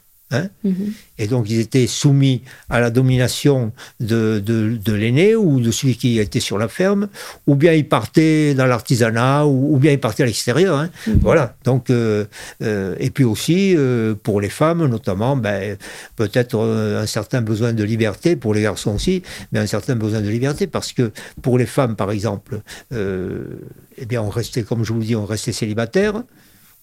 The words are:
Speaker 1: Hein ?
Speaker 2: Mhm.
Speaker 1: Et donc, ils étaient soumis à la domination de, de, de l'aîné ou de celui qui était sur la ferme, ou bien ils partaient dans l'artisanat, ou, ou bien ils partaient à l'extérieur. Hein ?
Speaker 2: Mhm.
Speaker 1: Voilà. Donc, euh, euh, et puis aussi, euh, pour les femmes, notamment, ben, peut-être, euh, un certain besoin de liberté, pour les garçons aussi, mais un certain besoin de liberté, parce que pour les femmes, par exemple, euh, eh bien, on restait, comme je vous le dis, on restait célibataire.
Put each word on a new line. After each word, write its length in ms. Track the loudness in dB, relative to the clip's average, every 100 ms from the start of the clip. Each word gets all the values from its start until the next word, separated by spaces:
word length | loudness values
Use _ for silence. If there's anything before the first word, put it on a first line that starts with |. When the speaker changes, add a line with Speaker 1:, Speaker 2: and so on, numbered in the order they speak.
| _ _ -6
Speaker 1:
Hein ? 180 | -4 -4 -4
Speaker 2:
Mhm. 280 | -4 -2 -4 -8 -14 -8
Speaker 1:
Et 80 | -2
donc, 200 | -2 0
ils 80 | -2
étaient 260 | 0 0
soumis 560 | 0 2 2 4 4 0 -6 -18 -2
à 120 | 0
la 100 | 2
domination 840 | 2 2 2 0 2 2 2 -2 -8 -18 -8
de, 420 | -2 0 2 0
de, 320 | 0 0 0 -2
de 80 | -2
l'aîné 420 | 0 2 4 4
ou 240 | 4 4 2
de 100 | 2
celui 260 | 0 0
qui 220 | 0 2 2
était 220 | 0 -2
sur 180 | -2 -2
la 100 | -2
ferme, 420 | 0 2 2 -2 -8 -18 -4
ou 80 | 0
bien 200 | 4 4
ils 140 | 4 2
partaient 680 | 0 2 2 4 4 2
dans 100 | 2
l'artisanat, 800 | 2 0 0 2 2 2 2 4
ou, 300 | 2 2 2
ou 20 | 4
bien 140 | 4
ils 80 | 2
partaient 240 | 0 0
à 20 |
l'extérieur. 520 | 0 0 -2 2 2 0
Hein ? 100 | -4 -6
Speaker 2:
Mhm. 140 | 0 2
Speaker 1:
Voilà. 340 | 4 4 2 -2
Donc, 280 | -2 0 0
euh, 340 | 0 2 0 -4 -10 -18 -6
euh, 320 | -4 -2 -2 -4
et 120 | -4
puis 120 | 0
aussi, 520 | 0 0 0 2 2 2
euh, 380 | 2 0 -2 -2
pour 200 | -2 -2
les 80 | -2
femmes, 380 | 0 0 2 0
notamment, 500 | -2 -4 -2 0 0
ben, 400 | -2 -4 -6 -10 -14 -18 -12
peut-être, 420 | -6 -2 0 0 0
euh, 440 | 0 0 -2 -2
un 20 |
certain 360 | -4 -4 -2 -2
besoin 300 | -2 0 0
de 100 | 0
liberté, 520 | -2 0 0 0 0
pour 200 | 0 0
les 80 | 0
garçons 320 | 0 -2 -4
aussi, 260 | -2 0 -2 -4 -16 -6
mais 80 | -4
un 80 | -2
certain 280 | -2 -2
besoin 260 | -2 -2 -2
de 80 | -2
liberté, 360 | -2 -2 -2
parce 260 | -4 -4 -4
que 200 | -2 -2 -4 -18 -6
pour 160 | 0 2
les 80 | 2
femmes, 280 | 0 0
par 140 | 0 -2
exemple, 500 | -2 -4 -6 -8 -12 -12 -20 -10
euh, 500 | -6 -4 -4 -6 -8 -10 -14 -16 -20 -20 -16
eh 60 | -6
bien, 160 | -4
on 60 | -4
restait, 340 | -4 -4 -6
comme 200 | -4 -4
je 80 | -2
vous 80 | -2
le 60 |
dis, 100 | -2
on 100 | -2
restait 260 | -2 -4 -6
célibataire. 680 | -4 -4 -2 -2 0 0 -2 -10 _ _ _ _ _